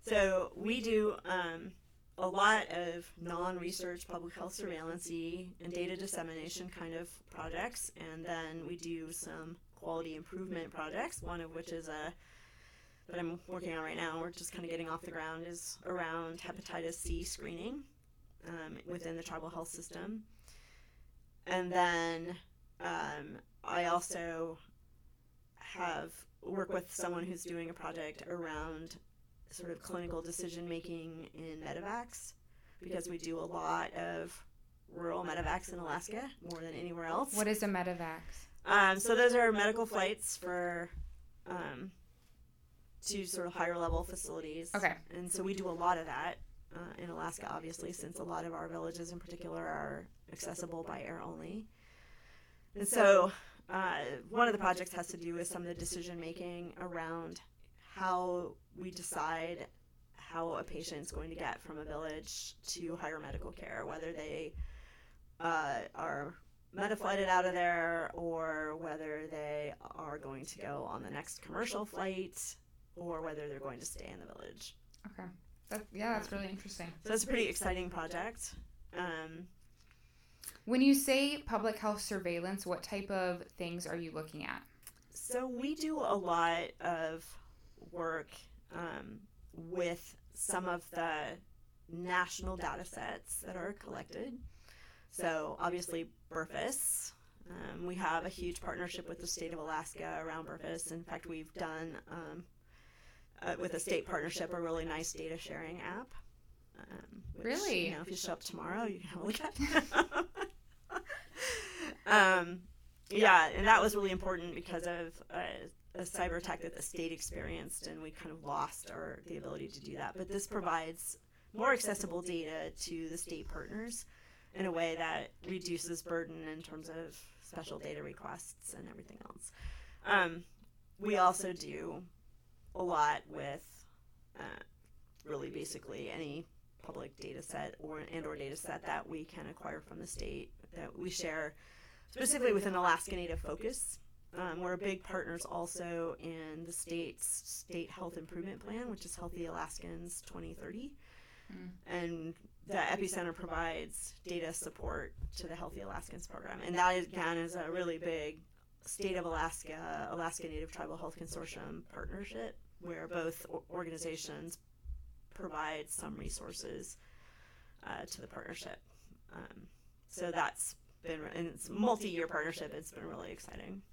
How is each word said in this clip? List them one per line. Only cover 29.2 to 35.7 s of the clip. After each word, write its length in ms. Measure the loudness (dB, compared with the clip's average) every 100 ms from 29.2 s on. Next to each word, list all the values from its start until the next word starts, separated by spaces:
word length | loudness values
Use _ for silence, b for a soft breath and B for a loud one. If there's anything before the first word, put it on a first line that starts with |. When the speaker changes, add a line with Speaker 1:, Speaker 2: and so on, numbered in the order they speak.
| -20 -20 -16
Speaker 1:
sort 200 | -10 -8
of 120 | -8
clinical 380 | -4 -4 -2 -4
decision-making 1080 | -4 -4 -4 -4 -4 -4 -4 -6 -6 -10 -12
in 240 | -10 -10 -8 -6
medevacs, 680 | -6 -4 -6 -6 -10 -12 -16 -20 b b b
because 260 | -6 -4 -4
we 80 | -4
do 220 | -4 -2
a 20 |
lot 500 | -2 -2 2 2 2
of 500 | -2 -2 -2 -4 -8 -16 -18 -20 -20 -14
rural 300 | -6 -2 0
medevacs 480 | 0 0 2 2 0